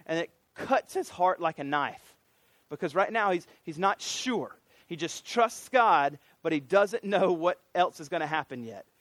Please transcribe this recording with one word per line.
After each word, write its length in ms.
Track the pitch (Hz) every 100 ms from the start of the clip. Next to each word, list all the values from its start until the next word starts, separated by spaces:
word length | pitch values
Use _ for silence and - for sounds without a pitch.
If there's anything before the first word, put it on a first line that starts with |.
| -
and 120 | 165
it 120 | 170 _ _
cuts 380 | - - 262 -
his 160 | 381 -
heart 320 | - 180 180
like 180 | 165 160
a 60 |
knife. 500 | 139 147 131 - - _ _ _ _ _ _
Because 260 | 151 190
right 180 | 156 202
now 180 | 220 202
he's, 160 | 180 - _
he's 160 | - 156
not 240 | 196 -
sure. 520 | - - 254 220 123 - _ _ -
He 100 | 170
just 280 | 165 -
trusts 460 | - 233 226 - -
God, 480 | 254 220 165 143 147 _ _
but 100 | 165
he 80 | 156
doesn't 420 | 127 196 202 220
know 300 | 202 196 190
what 260 | 170 170 - _
else 240 | 180 180 -
is 120 | 143
gonna 160 | 170 147
happen 360 | 156 139 127
yet. 220 | 113 98 - _